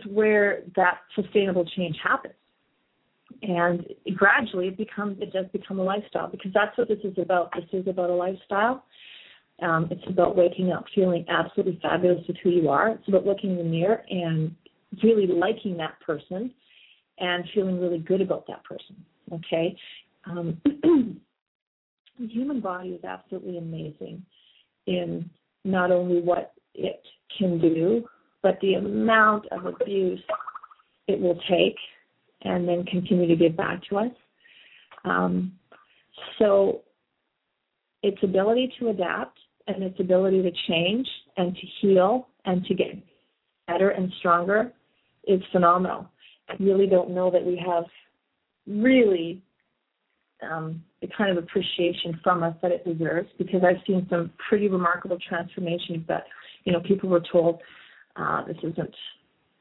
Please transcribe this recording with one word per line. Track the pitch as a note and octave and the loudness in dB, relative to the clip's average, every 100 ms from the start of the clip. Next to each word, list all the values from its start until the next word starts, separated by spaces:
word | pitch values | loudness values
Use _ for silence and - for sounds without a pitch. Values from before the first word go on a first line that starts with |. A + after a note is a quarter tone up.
| G#3 | -4
where | G3+ G#3+ G#3+ G3+ - - F#3 | 0 4 4 4 0 -4 0
that | F3+ F3 - | 2 0 -6
sustainable | - F#3+ G#3+ G3 F#3 E3+ - | -6 0 2 2 0 -2 -2
change | F3 D3+ | -6 -4
happens. | F3+ B3+ - - _ _ _ _ _ _ _ _ - - | -2 -2 -4 -20 _ _ _ _ _ _ _ _ -20 -12
And | G#3+ F3 F3 F3 F3+ - - F#3 | -4 0 0 0 -6 -12 -8 2
gradually | G3+ B3 A#3 F#3+ F#3 | 4 4 2 -4 -4
it | F#3+ | -4
becomes, | G#3+ - G#3 G3 | -8 -6 -8 -6
it | G3+ | -8
does | F#3+ F#3+ | -6 -6
become | G3 - G3 | -8 -8 -4
a | |
lifestyle, | F#3 G3+ G#3 - - | -2 -2 -4 -6 -6
because | G3 G3 | -8 -2
that's | G3+ G#3 - | 0 0 0
what | A#3 | -2
this | G#3 | -2
is | G3+ F#3 | -4 -4
about. | F3 F#3 F3 | 0 0 0
This | - E3+ | -6 -8
is | F#3+ F#3+ | -6 -4
about | F#3 F3+ | -2 -2
a | |
lifestyle. | F3 F3+ F#3+ - G3+ A3+ C4 - _ - - - - _ - | 0 -2 -6 -6 0 0 -2 -8 _ -20 -20 -20 -20 _ -6
Um, | F3 E3 E3 | 0 0 0
it's | F3+ - | -6 -4
about | F#3 F3 F#3 | 0 2 4
waking | F3 - F#3 | 2 2 -2
up | E3+ - | -2 -4
feeling | - F#3 E3+ E3+ | 0 2 2 0
absolutely | E3 E3 - F#3+ F3 | -2 -2 -2 -4 -2
fabulous | D3+ E3 F3+ F3 F3 | -2 2 2 2 -2
with | F3+ | -4
who | F#3 | 0
you | F3 D3+ | 2 4
are. | C#3 G3+ | 4 2
It's | A3 - | 0 0
about | F#3 F#3+ | 2 2
looking | G3 G3 | -2 -2
in | F3+ | -4
the | |
mirror | E3+ E3 F3+ A3 - | -2 0 0 0 -2
and | F#3 E3+ D#3+ D#3 D#3+ _ _ _ F#3+ | -6 -2 -2 -2 -6 _ _ _ 0
really | G#3+ A3+ F#3+ | 4 4 4
liking | F3+ F#3 A3 G3+ F3 | 2 0 -2 -6 -6
that | D#3 - | -8 -8
person | - D3+ - F#3 B3 - _ _ - _ _ - | -8 -8 -6 -8 -8 -12 _ _ -20 _ _ -8
and | F3+ F3 F3+ | -4 -4 -4
feeling | A3 F#3+ F3+ | -2 0 0
really | F3+ E3+ | -2 -2
good | E3 F#3+ | 0 0
about | F#3+ E3+ - | 0 -4 -8
that | - | -16
person, | - - - - - _ - | -16 -18 -18 -20 -20 _ -14
okay? | E3 E3 E3 E3+ F#3 - - - _ - | -12 -4 -2 -2 -4 -16 -20 -20 _ -12
Um, | F3 E3+ E3 | -8 -6 -2
<clears throat> | |
the | C#4+ D4 D#4+ D#4+ A3 - _ _ _ _ _ _ _ _ _ - A3+ | -2 2 4 4 4 -4 _ _ _ _ _ _ _ _ _ -12 -8
human | A3+ C4+ C4+ | -6 -4 -4
body | G3 F3+ F#3 | -4 -6 -8
is | F3 | -10
absolutely | F3+ F#3 - F#3+ G3 F3 | -10 -14 -12 -12 -10 -10
amazing | E3 D#3+ D#3 D3 - E3+ F#3 _ _ _ _ _ - | -8 -8 -10 -12 -14 -16 -20 _ _ _ _ _ -4
in | F#3 F3 E3+ E3+ - _ _ | -4 -4 -6 -8 -14 _ _
not | G3 F#3 F3+ | -2 0 2
only | F3+ F3+ F3 | 2 2 0
what | E3+ F3 - _ _ | 2 0 -2 _ _
it | - - - - - - - | -10 -8 -8 -14 -20 -14 -4
can | F#3+ E3+ | 0 2
do, | D#3+ D#3+ E3+ A#3 A#3 _ _ _ | 2 2 2 0 -2 _ _ _
but | F#3+ F#3 | 0 2
the | G3 | 0
amount | F#3 G3+ G#3+ A3 A3+ G#3+ G#3+ - | 0 0 0 2 6 6 4 -2
of | - F3+ | -8 -6
abuse | - - G3 F#3 F#3 - D#5+ - - - _ _ _ - | -6 -4 0 0 -2 -6 -10 -10 -16 -18 _ _ _ -4
it | F#3+ | 0
will | F3+ F3 - | 0 0 0
take | F3 F#3 - - - _ _ _ - | 4 4 0 -12 -20 _ _ _ -10
and | G3 F3+ F3 | -4 -2 0
then | F3 | -2
continue | F3+ F3+ F3+ F3+ E3+ | -2 -4 0 2 4
to | E3 | 6
give | E3+ E3 | 4 2
back | D#3+ F3 - | -4 -4 -4
to | G3+ | -4
us. | A#3 - _ _ _ - - - _ - | -4 -6 _ _ _ -20 -20 -20 _ -12
Um, | - F2+ F#2 F2+ - - _ - _ _ _ - - - | -4 0 0 0 -2 -8 _ -20 _ _ _ -18 -8 0
so | G#3+ G3 G3 - - _ _ _ _ _ _ _ _ _ _ _ | 4 6 4 0 -8 _ _ _ _ _ _ _ _ _ _ _
its | G#3 G3+ | -4 0
ability | G3 F#3 G3+ A#3 B3+ - | 0 2 2 2 0 -2
to | A#3+ | -4
adapt | G3 E3+ F#3 B3 _ _ _ - | -2 -2 -4 -8 _ _ _ -8
and | F#3+ | -6
its | F#3+ F#3 | -6 -4
ability | F#3 F#3 F#3+ F#3+ | 2 4 4 2
to | F3+ E3+ - | 0 -2 -2
change | E3 E3+ A3 C4 - - - | 0 2 0 -4 -8 -12 -4
and | F3+ | -4
to | F3+ F#3 - | -4 -12 -2
heal | G3+ F#3+ F#3 B3+ - _ | 4 6 6 2 -4 _
and | - F#3 F3+ | -4 -2 0
to | |
get | F3+ - - - _ _ _ _ _ - | -2 -2 -6 -18 _ _ _ _ _ -4
better | E3+ G3 | 0 2
and | - F#3 - | 2 -4 -2
stronger | F#3 E3+ F3 G#3 B3 - _ _ _ _ - | 2 2 2 0 0 -8 _ _ _ _ 0
is | F#3+ - | 0 2
phenomenal. | F#3 E3+ F3+ F#3 - F#3+ _ - _ - | 4 6 4 2 -4 -12 _ -20 _ -12
I | - | -2
really | G3 F#3+ G3 | 2 4 6
don't | F#3 F3+ | 4 2
know | F3+ F#3 | 0 2
that | F3+ | 2
we | F3+ F3+ F3 | 0 -2 -2
have | F3 E3+ - _ _ _ _ _ _ - | -2 -2 -10 _ _ _ _ _ _ -8
really, | G#3 A#3+ C4 A3 F3+ E3 F3+ - _ _ _ _ _ _ _ _ _ | 0 4 6 6 4 -2 -10 -16 _ _ _ _ _ _ _ _ _
um, | - D#3+ D#3+ E3 - _ | -10 -8 -8 -10 -14 _
the | - - | -10 -2
kind | G3+ | 0
of | F3 | 0
appreciation | E3+ G#3 - - E3+ F3 F3 E3 | -2 -4 -4 0 0 -2 -6 -4
from | - F3+ | 0 0
us | E3 E3 | 0 -2
that | F3+ | -2
it | E3+ | -2
deserves, | F3+ D#3+ D#3+ D#3+ G3+ - | -2 -4 -2 -2 -4 -6
because | F3+ F#3 | -2 2
I've | F3+ F3+ - | 4 2 0
seen | F#3 F#3 | 0 0
some | F3 E3+ - - | -2 -4 -8 0
pretty | G#3+ G3+ | 2 2
remarkable | F#3 F3 F3 G3 F3 - | 2 0 -2 -4 -8 -6
transformations | F3 F3+ - F3 F3 - E3+ E3 | -6 -6 -8 -6 -4 -6 -8 -4
that, | E3 - - - - | -6 -6 -20 -20 -10
you | - | -2
know, | E3+ | 0
people | E3+ G3 F#3 | 2 0 2
were | F3 E3+ | 0 2
told, | F3+ E3 E3+ - - - - _ - | 2 2 0 -6 -20 -20 -20 _ -8
uh, | D3+ D3+ | -4 -4
"This | - D#3+ | -6 -8
isn't, | D#3+ E3 D#3+ - - - _ _ _ _ | -8 -6 -8 -10 -20 -20 _ _ _ _